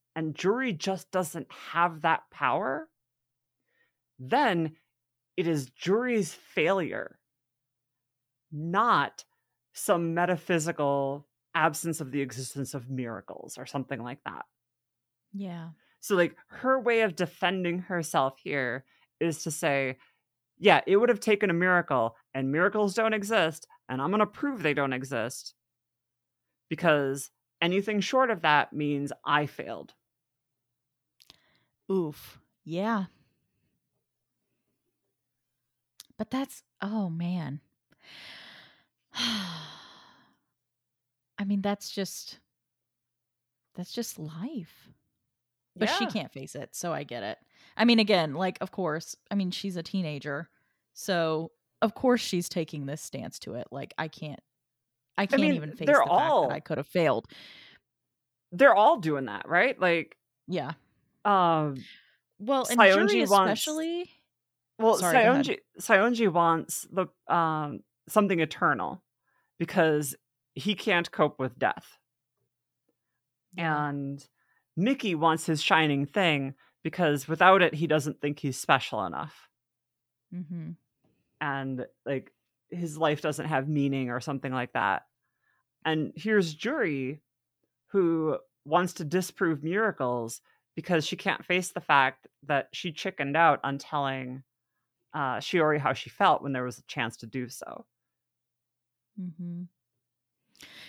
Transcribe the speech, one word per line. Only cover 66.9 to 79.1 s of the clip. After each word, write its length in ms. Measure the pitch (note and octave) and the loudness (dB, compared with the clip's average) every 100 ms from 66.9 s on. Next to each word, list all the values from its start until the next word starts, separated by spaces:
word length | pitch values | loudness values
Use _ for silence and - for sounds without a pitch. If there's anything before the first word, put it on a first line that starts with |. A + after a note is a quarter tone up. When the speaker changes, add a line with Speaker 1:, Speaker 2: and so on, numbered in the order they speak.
Speaker 1:
the, 160 | F3+ F#3 _ - | -4 -4 _ -2
um, 520 | E3+ D#3+ D#3 D3 A#2 - _ - | 0 0 -2 -4 -8 -14 _ 0
something 320 | G#3+ G3+ F3 | 2 4 2
eternal 640 | D#3 - E3+ C3+ E2+ - _ _ _ _ _ _ | 0 0 0 0 -4 -8 _ _ _ _ _ _
because 560 | E3 G3 D#3+ D3+ C#3+ - _ _ _ - | -2 2 4 2 -2 -10 _ _ _ -8
he 180 | G3 G#3 | -4 -4
can't 360 | A3 F3 E3+ | 0 0 0
cope 280 | - D3+ - | 0 0 0
with 180 | C3 - | -8 -2
death. 400 | A2+ - - _ _ _ _ _ _ _ _ _ _ _ _ _ _ _ _ | -2 -2 -12 _ _ _ _ _ _ _ _ _ _ _ _ _ _ _ _
Speaker 2:
Yeah. 360 | F3 E3 D3+ D3 | -6 -2 -2 -2
Speaker 1:
And 380 | C#3+ C#3 C#3 - _ _ _ _ D#3+ | -4 -6 -10 -14 _ _ _ _ -2
Mickey 400 | A3 C#4 G#3+ D#3 | 0 0 -2 2
wants 320 | D#3+ D#3+ - | 2 2 0
his 160 | D3+ | -2
shining 420 | - E3 D#3 C#3 C#3+ | 2 4 4 0 0
thing 480 | G#3 F3 D3 C3+ - _ _ | 0 2 0 -4 -10 _ _
because 440 | D#3+ F3+ E3 C#3+ D3+ | -8 0 0 0 -2
without 360 | D#3 F#3 F#3+ | 4 8 8
it, 100 | F3 | 6
he 140 | D3+ D#3+ | 2 0
doesn't 340 | D3+ C#3 - | 2 0 -4
think 160 | D3 D3 | -6 -4
he's 180 | C#3 B2 | -6 -4
special 440 | - C3+ - A2 | 2 2 2 -4
enough. 460 | F#2 | -4